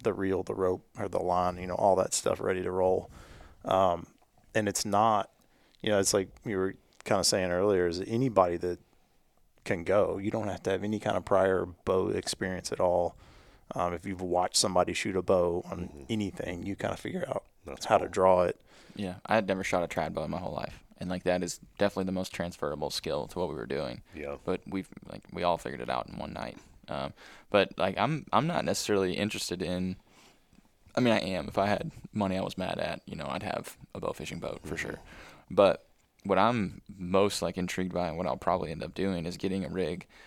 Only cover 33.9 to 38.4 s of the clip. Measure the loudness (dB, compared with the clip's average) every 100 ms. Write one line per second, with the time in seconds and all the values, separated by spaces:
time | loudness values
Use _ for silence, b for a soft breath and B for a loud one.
33.9 | -8 -6 -6 -10 -8 -8 -10 -8 -8 -8
34.9 | -10 -14 B B B B 6 6 6 _
35.9 | _ _ _ 0 4 4 2 -2 -6 -16
36.9 | -12 0 4 4 2 -4 -2 -4 -2 -4
37.9 | -2 -4 -2 -4 -2